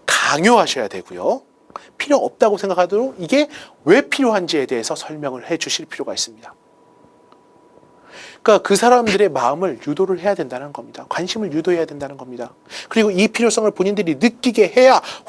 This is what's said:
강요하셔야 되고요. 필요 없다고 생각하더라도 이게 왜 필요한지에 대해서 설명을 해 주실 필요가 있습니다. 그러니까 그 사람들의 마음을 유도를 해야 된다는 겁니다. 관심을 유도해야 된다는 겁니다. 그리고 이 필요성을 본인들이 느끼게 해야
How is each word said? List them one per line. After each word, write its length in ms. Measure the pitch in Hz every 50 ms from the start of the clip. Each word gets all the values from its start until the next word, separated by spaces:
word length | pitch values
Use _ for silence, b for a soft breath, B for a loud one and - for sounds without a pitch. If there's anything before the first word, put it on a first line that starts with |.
| -
강요하셔야 840 | - - - - - 143 147 175 226 247 214 170 - - 135 110
되고요. 560 | 101 - 95 - - 92 90 92 156 233 269 _ _ _ _ _ _ - B B B B
필요 200 | - - 285 294
없다고 400 | 262 214 - - - 240 214 202
생각하더라도 560 | 185 208 196 180 180 180 175 196 208 254 269 - -
이게 280 | 170 156 254 285 302 294 B B B B B B -
왜 180 | 143 190 277
필요한지에 640 | - - - - 277 233 220 196 180 156 170 151 127
대해서 300 | - 127 120 110 - 160
설명을 540 | - - - 156 151 147 135 127 123 - -
해 60 | 170
주실 280 | 160 - 139 - - 156
필요가 280 | - - - 139 117 95
있습니다. 420 | - - 117 113 107 - - - _ _ _ _ _ _ _ _ _ _ _ _ _ _ _ _ _ _ _ _ _ _ _ _ - _ _ _ _ B B B B B B B B
그러니까 260 | - - 208 185 -
그 80 | - 196
사람들의 540 | 196 226 240 247 247 233 220 190 196 208 185
마음을 500 | 139 139 123 123 143 165 190 180 131 107 -
유도를 340 | 143 147 143 190 185 185 170
해야 140 | 170 202 196
된다는 400 | 165 151 123 127 127 139 147 147
겁니다. 320 | - 120 117 - - - -
관심을 440 | - - 175 185 - 220 214 175 143
유도해야 320 | 156 160 185 175 165 160
된다는 320 | 156 151 143 143 135 139
겁니다. 360 | 135 135 127 123 120 120 - - _ _ B B B B B
그리고 220 | - 226 214 214
이 160 | 185 180 190
필요성을 420 | - - - 233 226 - 226 214 208
본인들이 440 | - - 185 196 208 202 202 165 151
느끼게 580 | 131 - 240 226 - - 254 208 - 202 - -
해야 260 | 247 254 262 247 - B B B B B